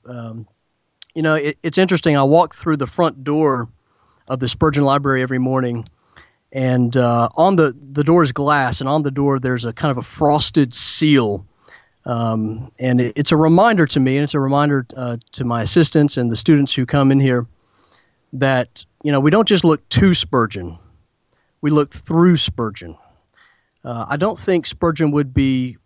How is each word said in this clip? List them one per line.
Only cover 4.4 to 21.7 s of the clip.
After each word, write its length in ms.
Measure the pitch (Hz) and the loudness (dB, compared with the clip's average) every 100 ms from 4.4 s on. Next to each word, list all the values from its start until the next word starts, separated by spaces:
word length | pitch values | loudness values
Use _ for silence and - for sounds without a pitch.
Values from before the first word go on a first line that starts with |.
| 123 | -6
Spurgeon 380 | - 156 143 139 | -2 0 2 2
Library 360 | 139 139 135 | 2 0 -2
every 160 | 127 127 | -2 -2
morning, 520 | 127 131 123 120 - _ _ - _ _ _ | -2 -2 -4 -6 -10 _ _ -20 _ _ _
and, 460 | 135 131 127 120 127 | -4 0 0 0 0
uh, 320 | 120 120 117 - | 2 2 0 2
on 220 | 180 185 | 2 4
the, 180 | 151 123 139 | 2 -2 -8
the 140 | 139 147 | -4 2
door 180 | 175 | 2
is 80 | 143 | 2
glass, 480 | 120 143 151 127 - | 0 0 0 0 -4
and 80 | 135 | -2
on 160 | 151 | -2
the 80 | 143 | -2
door 260 | 135 143 135 | -2 -2 0
there's 280 | 127 123 117 | -2 -4 -6
a 80 | |
kind 180 | 110 156 | -4 -4
of 60 | 123 | -4
a 40 | |
frosted 720 | - - 147 147 - 156 131 | -8 -2 0 2 0 0 0
seal. 720 | - - - 156 139 110 98 - _ _ - _ _ - | 0 0 2 4 2 2 -4 -10 _ _ -20 _ _ -8
Um, 640 | 117 117 113 110 110 131 - | -4 -2 -2 -4 -8 -14 -6
and 220 | 127 123 | -2 0
it, 120 | 120 143 | 0 -4
it's 160 | 147 | 0
a 40 | 156 | 2
reminder 480 | 160 170 214 190 151 | 4 4 4 4 2
to 120 | 143 | 2
me, 160 | 131 135 | 0 0
and 80 | |
it's 100 | 147 | 0
a 60 | 147 | -2
reminder, 460 | 135 143 147 139 123 - | 0 0 0 0 -4 -8
uh, 220 | 123 117 - | -8 -8 -12
to 100 | - | -8
my 180 | 123 117 | -4 -4
assistants 520 | 113 175 156 156 147 - | 0 2 2 2 2 0
and 160 | 120 | -2
the 60 | 113 | 0
students 380 | - 147 139 - | 2 2 2 -2
who 100 | 123 | -2
come 260 | 143 135 | 2 2
in 80 | 135 | 4
here 280 | 135 123 117 _ _ _ _ - _ _ _ | 2 0 -4 _ _ _ _ -20 _ _ _
that, 540 | 131 135 127 123 - - _ | -4 0 0 -4 -10 -16 _
you 80 | 151 | -2
know, 80 | 143 | 2
we 100 | 143 | 4
don't 180 | 202 208 | 4 4
just 180 | 190 170 | 2 2
look 240 | 151 _ | 2 _
to 240 | - 190 | 2 2
Spurgeon. 640 | 175 - 131 110 101 87 85 _ _ _ _ _ _ _ _ | 2 0 -2 -2 -4 -12 -14 _ _ _ _ _ _ _ _
We 100 | 151 | 0